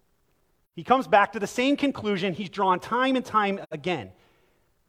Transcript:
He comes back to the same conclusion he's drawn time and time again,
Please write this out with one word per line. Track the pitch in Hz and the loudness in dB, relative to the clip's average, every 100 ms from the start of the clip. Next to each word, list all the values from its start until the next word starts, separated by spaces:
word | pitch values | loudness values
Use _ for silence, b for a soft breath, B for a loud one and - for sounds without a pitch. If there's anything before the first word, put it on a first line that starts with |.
| _ _ _ _ _ _ _ - | _ _ _ _ _ _ _ -6
He | |
comes | 156 262 170 | 2 2 6
back | 202 202 | 4 4
to | 226 | 0
the | 190 | -6
same | - 262 285 | 0 0 0
conclusion | 285 254 208 196 196 | -2 -2 -2 -2 -2
he's | 175 190 | -4 -6
drawn | - 190 180 | 0 2 2
time | - 233 262 262 | 0 0 2 0
and | 254 | 0
time | 214 202 190 - | 0 0 -2 -8
again, | 156 151 165 95 - _ _ _ _ _ _ | -8 -4 -4 -6 -16 _ _ _ _ _ _